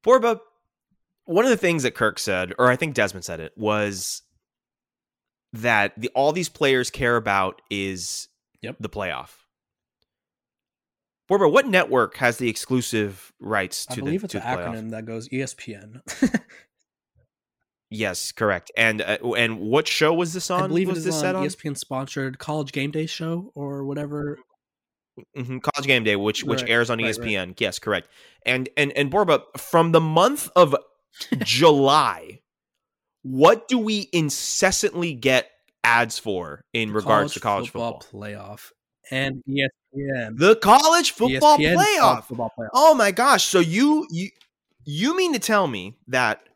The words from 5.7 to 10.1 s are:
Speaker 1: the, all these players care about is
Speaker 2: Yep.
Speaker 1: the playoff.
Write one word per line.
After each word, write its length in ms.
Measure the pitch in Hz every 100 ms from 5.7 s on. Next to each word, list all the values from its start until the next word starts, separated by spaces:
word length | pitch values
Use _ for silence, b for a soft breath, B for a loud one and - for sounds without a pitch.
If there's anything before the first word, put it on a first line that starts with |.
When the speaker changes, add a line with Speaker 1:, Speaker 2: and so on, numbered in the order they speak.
| 110 101 -
Speaker 1:
the, 100 | 120
all 220 | 127 143
these 180 | 165 170
players 420 | - 139 131 123
care 240 | - 123
about 480 | 120 107 98 95 - _
is 560 | 101 98 92 85 - - _ _ _
Speaker 2:
Yep. 140 | 113 -
Speaker 1:
the 100 | 107
playoff. 420 | 104 92 65 - _ _ _ _ _ _ _ _